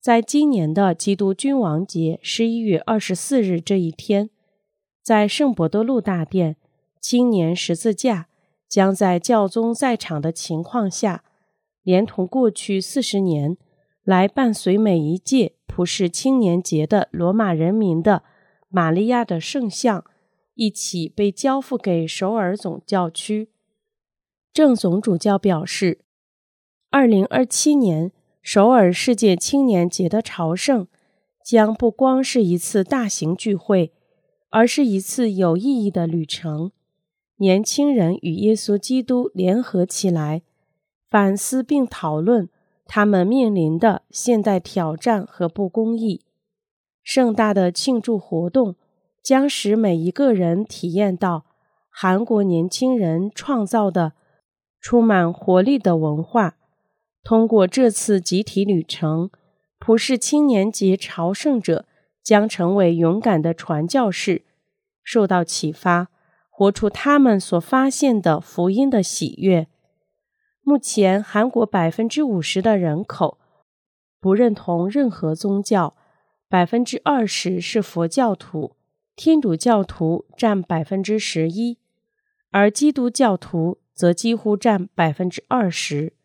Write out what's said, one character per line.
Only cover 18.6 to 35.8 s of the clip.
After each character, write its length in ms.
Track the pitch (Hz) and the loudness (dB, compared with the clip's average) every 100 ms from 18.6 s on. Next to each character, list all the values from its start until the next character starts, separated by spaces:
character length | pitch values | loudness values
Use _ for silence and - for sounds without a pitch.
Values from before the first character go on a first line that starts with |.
| _ | _
玛 220 | 185 165 | -2 0
利 180 | 165 214 | 0 0
亚 140 | 247 | -2
的 160 | 233 170 | -2 -6
圣 300 | - 277 233 | -6 -6 -6
像 360 | - 247 196 - _ _ _ _ | -2 -2 -2 -6 _ _ _ _
一 160 | - 220 | -4 -4
起 380 | - - 180 160 | -4 -10 -8 -8
被 220 | - 202 | -2 -2
交 300 | 196 269 269 | -2 -2 -2
付 160 | 262 247 | -4 -6
给 300 | - 175 160 | -2 -2 -2
首 260 | - 190 | -4 -4
尔 240 | 226 185 202 | -2 -2 -4
总 260 | 190 - - | -8 -12 -4
教 240 | 196 175 | -2 -2
区。 400 | 165 - 214 220 _ _ _ _ _ _ _ _ _ _ | -6 -6 -6 -6 _ _ _ _ _ _ _ _ _ _
郑 220 | - 311 | 2 4
总 260 | 240 185 180 | 4 2 0
主 160 | 214 175 | 0 0
教 220 | 208 196 | 2 2
表 260 | 202 170 | 2 0
示， 360 | 185 - 190 - _ _ _ _ _ _ _ _ _ | -2 -2 -2 -2 _ _ _ _ _ _ _ _ _
二 160 | 277 254 | 2 4
零 180 | 208 196 | 4 2
二 200 | 247 254 | 0 -2
七 280 | - - | 0 2
年 380 | 294 233 156 170 _ _ _ | 4 2 0 -2 _ _ _
首 260 | - - 208 | -2 4 6
尔 240 | 254 185 | 6 4
世 220 | 180 - | 2 0
界 220 | 233 220 180 | 2 4 2
青 280 | - 277 | 0 0
年 240 | 269 190 175 | 2 2 0
节 200 | - 175 | 0 -2
的 120 | 208 | -2
朝 360 | 226 - 165 180 | -4 -6 -4 -2
圣 320 | - 254 180 _ _ _ _ _ | 0 0 -2 _ _ _ _ _
将 280 | - 233 214 | 0 4 4
不 180 | 220 240 | 2 -2
光 320 | 220 262 262 | 2 2 2
是 220 | 269 262 | 0 2
一 140 | 196 175 | 2 0
次 240 | - 214 | 0 -2
大 260 | 190 277 220 | 0 -2 -2
型 260 | - 156 180 | -4 -4 -4
聚 180 | - | -2
会， 380 | 196 - 196 165 _ _ _ _ _ _ | -4 0 0 0 _ _ _ _ _ _
而 160 | 220 233 | 2 2
是 180 | - | 4
一 140 | 269 196 | 0 0
次 320 | 190 - 233 | -4 -2 -2
有 260 | 190 185 165 | 2 2 2
意 280 | 240 262 | 0 -2